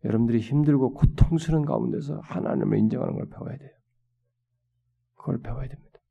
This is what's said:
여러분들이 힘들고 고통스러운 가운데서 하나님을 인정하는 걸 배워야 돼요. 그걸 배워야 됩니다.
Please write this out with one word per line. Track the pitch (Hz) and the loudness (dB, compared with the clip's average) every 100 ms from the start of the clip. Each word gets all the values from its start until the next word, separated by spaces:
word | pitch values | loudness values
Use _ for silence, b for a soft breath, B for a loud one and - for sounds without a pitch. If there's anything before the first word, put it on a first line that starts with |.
여러분들이 | - 113 117 117 | 0 0 2 0
힘들고 | 113 143 151 143 131 | 0 0 4 4 2
고통스러운 | - - 151 - 165 160 160 147 | 2 2 6 4 4 0 0 2
가운데서 | - 120 - 143 147 | -2 -2 -4 -6 -10
하나님을 | 98 180 - 131 104 104 | -8 -6 -2 0 2 2
인정하는 | 110 123 - - | 2 0 -4 -4
걸 | - | -8
배워야 | - - 139 | -10 -12 -12
돼요. | 139 _ _ _ _ _ _ _ _ _ _ _ _ _ _ _ | -16 _ _ _ _ _ _ _ _ _ _ _ _ _ _ _
그걸 | - 127 | -6 -6
배워야 | - 123 131 | -4 -8 -8
됩니다. | - - _ _ | -12 -20 _ _